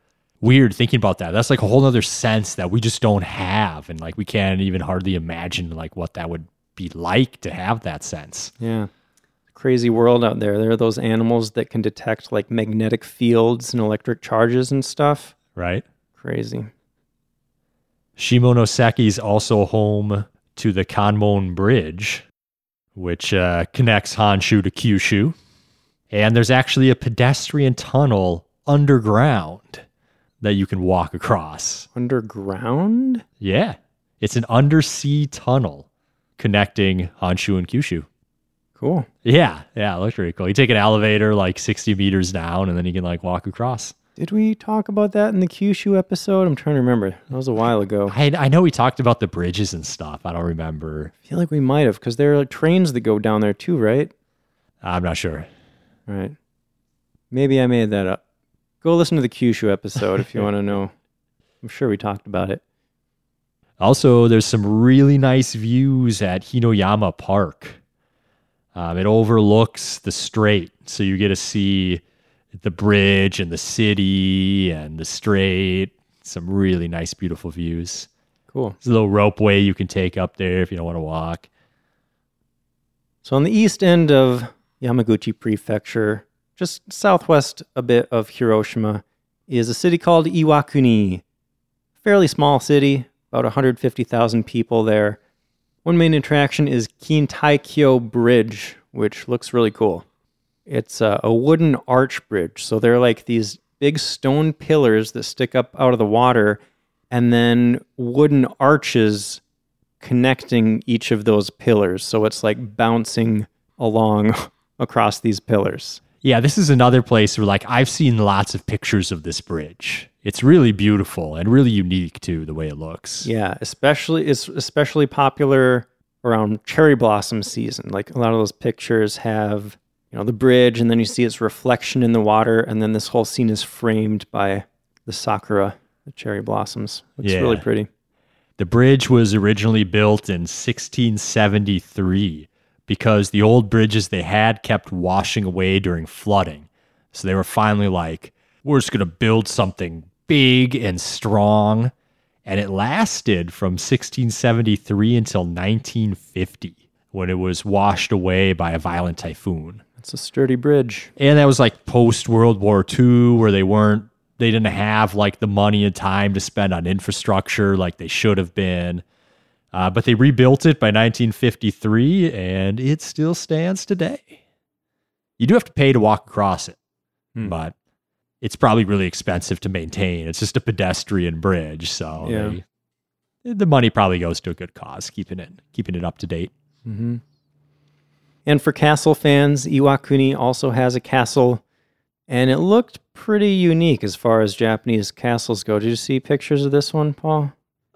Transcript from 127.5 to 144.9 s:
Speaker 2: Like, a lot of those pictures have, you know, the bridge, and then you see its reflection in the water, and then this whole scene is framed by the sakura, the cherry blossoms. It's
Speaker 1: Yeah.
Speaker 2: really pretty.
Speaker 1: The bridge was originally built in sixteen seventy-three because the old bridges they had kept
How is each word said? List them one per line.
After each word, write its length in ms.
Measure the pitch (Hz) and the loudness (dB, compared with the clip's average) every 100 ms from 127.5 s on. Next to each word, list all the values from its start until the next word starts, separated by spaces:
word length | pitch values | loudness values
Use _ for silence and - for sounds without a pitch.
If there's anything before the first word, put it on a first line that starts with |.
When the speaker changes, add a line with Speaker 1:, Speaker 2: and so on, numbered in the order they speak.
| - 113 - - | -8 -8 -10 -10
Speaker 2:
Like, 200 | 98 - | -10 -8
a 80 | 127 | -2
lot 120 | 117 | 0
of 60 | 113 | 2
those 140 | 104 | -2
pictures 640 | - 120 - - 113 107 - | -2 -6 -6 -2 0 0 -2
have, 600 | 113 107 104 104 101 - _ _ _ | -4 -2 -2 -4 -10 -20 _ _ _
you 60 | 110 | -6
know, 60 | |
the 80 | 107 | -6
bridge, 460 | 110 131 123 123 113 | 2 4 6 6 4
and 80 | 117 | 2
then 120 | 117 | 2
you 40 | 110 | 0
see 180 | - | -2
its 160 | 120 - | -2 -2
reflection 640 | 110 - 127 120 - 131 | -6 -4 -2 -2 -2 -2
in 80 | 117 | 2
the 80 | 117 | 2
water, 400 | 107 107 113 113 | 2 2 2 0
and 200 | 113 110 | 0 -2
then 120 | 110 | -2
this 160 | 107 - | -4 -2
whole 160 | 123 | -2
scene 260 | 110 - 113 | -2 -2 -2
is 140 | 107 | -2
framed 640 | - - 117 110 107 107 - | -6 -4 -2 0 -2 -4 -6
by 320 | 107 98 98 - _ _ _ - | -4 -4 -4 -8 _ _ _ -14
the 60 | |
sakura, 640 | 107 - 101 - 104 98 - _ _ - | -8 -6 -6 -2 -2 -2 -6 _ _ -20
the 60 | |
cherry 280 | - 117 101 | -14 -8 -8
blossoms. 640 | 107 107 101 117 104 - _ - | -6 -6 -6 -8 -12 -12 _ -8
It's 140 | 104 | -2
Speaker 1:
Yeah. 80 | 92 | 0
Speaker 2:
really 160 | 127 113 | 0 0
pretty. 320 | 113 107 107 _ _ _ _ _ _ - | -2 -4 -4 _ _ _ _ _ _ -8
Speaker 1:
The 80 | 90 | 0
bridge 440 | 120 131 135 - | 4 6 4 4
was 240 | 123 110 | 4 4
originally 480 | 107 101 104 110 110 | 2 2 2 0 0
built 480 | 95 104 107 107 - | 0 2 2 2 -2
in 160 | 90 82 | -6 -6
sixteen 720 | - - - - - 120 104 | -8 -8 -8 -8 -2 -2 -2
seventy-three 1300 | - 113 104 104 101 92 - - 92 95 101 78 76 _ _ _ - | -4 0 2 2 0 -2 -4 -4 0 0 0 -6 -16 _ _ _ -8
because 440 | 123 113 104 101 | -2 2 2 2
the 120 | 104 | 4
old 260 | 107 120 101 | 6 6 4
bridges 380 | 113 107 110 95 | 2 2 0 -2
they 140 | 95 | -6
had 400 | 82 104 113 110 | -2 0 2 0
kept 300 | - 104 - | -4 -4 -4